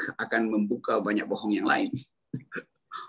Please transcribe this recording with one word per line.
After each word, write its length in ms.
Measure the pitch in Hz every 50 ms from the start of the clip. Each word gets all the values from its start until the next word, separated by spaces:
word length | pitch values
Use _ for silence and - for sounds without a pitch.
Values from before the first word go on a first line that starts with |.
| - - -
akan 320 | - 113 - 117 117 113 110
membuka 480 | 110 107 104 101 120 - - - 113
banyak 320 | 107 98 101 104 104 - -
bohong 240 | 101 - - 107 104
yang 160 | 95 95 110
lain. 240 | 143 - - - - 127 - - _ _ _ _ -
<laughs> 320 | 123 - - - - - _ _ _ _ - - - -